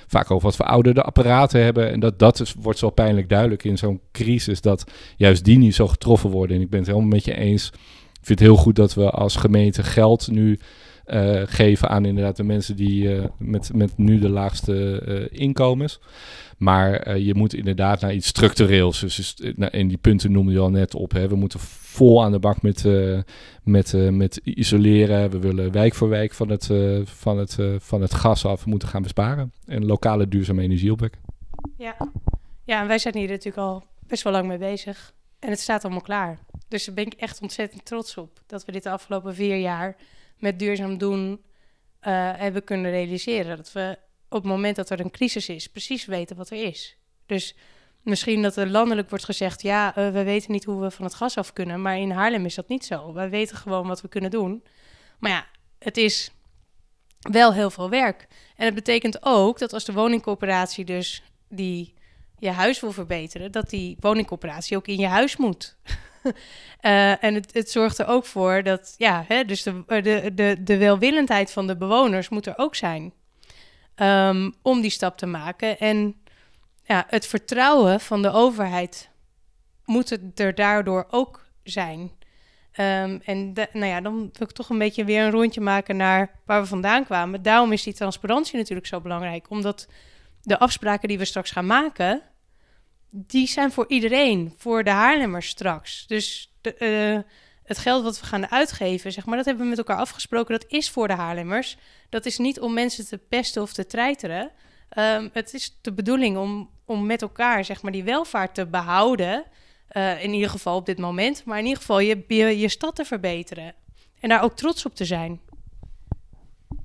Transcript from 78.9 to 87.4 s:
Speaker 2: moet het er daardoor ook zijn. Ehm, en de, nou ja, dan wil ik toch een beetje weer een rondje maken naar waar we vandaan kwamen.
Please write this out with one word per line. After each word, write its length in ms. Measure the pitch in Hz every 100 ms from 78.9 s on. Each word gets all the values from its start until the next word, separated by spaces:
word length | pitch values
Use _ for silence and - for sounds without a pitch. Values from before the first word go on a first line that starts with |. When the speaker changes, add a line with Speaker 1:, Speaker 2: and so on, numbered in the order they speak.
| - - _ _ _ _ _ _ _ -
Speaker 2:
moet 240 | 226 247
het 300 | 220 185 -
er 160 | 202 190
daardoor 520 | 202 208 196 185 -
ook 360 | 240 262 - - _
zijn. 480 | - 202 170 160 180 - - _ _ _ _
Ehm, 480 | - 196 190 190 190 -
en 280 | 196 196
de, 140 | 190 214
nou 120 | 220 202
ja, 160 | 180
dan 280 | 190 220 214
wil 140 | - 220
ik 60 |
toch 160 | - 240
een 80 | 220
beetje 280 | 214 208 208
weer 180 | 214
een 80 | 220
rondje 300 | 220 226 226
maken 360 | 202 196 196 190
naar 340 | 190 190 196 - -
waar 160 | 208
we 60 | 196
vandaan 380 | 190 190 233 269
kwamen. 360 | 185 175 190